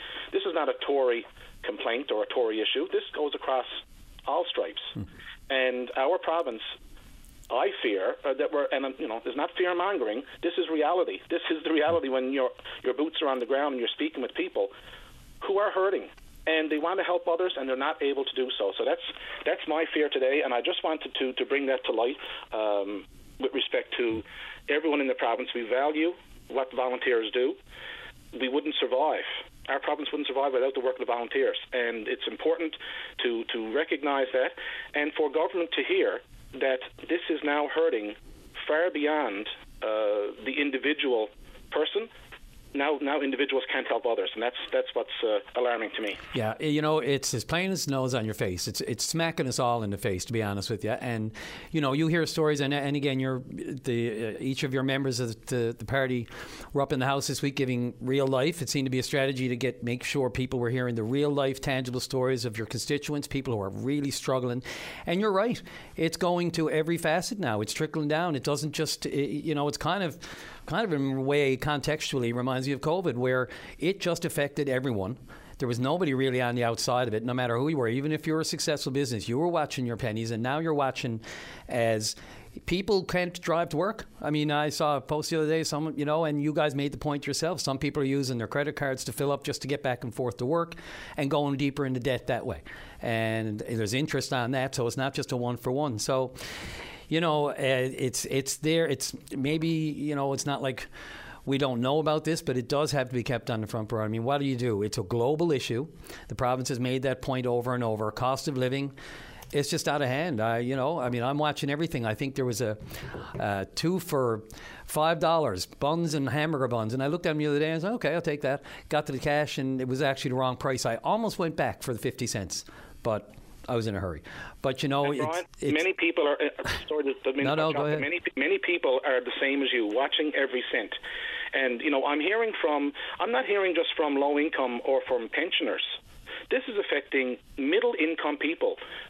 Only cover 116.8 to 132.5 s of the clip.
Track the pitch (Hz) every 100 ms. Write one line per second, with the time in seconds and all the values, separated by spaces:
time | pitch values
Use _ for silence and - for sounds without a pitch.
116.8 | 107 131 135 175 170 151 151 143 156 160
117.8 | 185 240 147 165 165 147 131 139 - -
118.8 | - 151 151 131 151 147 147 - 131 131
119.8 | 127 131 139 131 139 131 127 123 143 131
120.8 | 127 113 151 214 214 - 165 160 127 -
121.8 | - 113 127 - 120 110 90 - - -
122.8 | - - 120 104 - - - - - 120
123.8 | 110 95 92 76 - - - - 135 131
124.8 | 143 139 143 139 151 170 175 - 143 156
125.8 | 185 - 170 170 147 147 147 - - -
126.8 | - 151 139 131 147 135 135 156 156 147
127.8 | 147 151 151 175 - 135 151 196 - 175
128.8 | 151 127 147 127 123 - 139 143 131 123
129.8 | 107 113 147 - 151 143 131 127 - 127
130.8 | 95 - - - - - - 139 131 120
131.8 | 151 135 143 151 165 220 226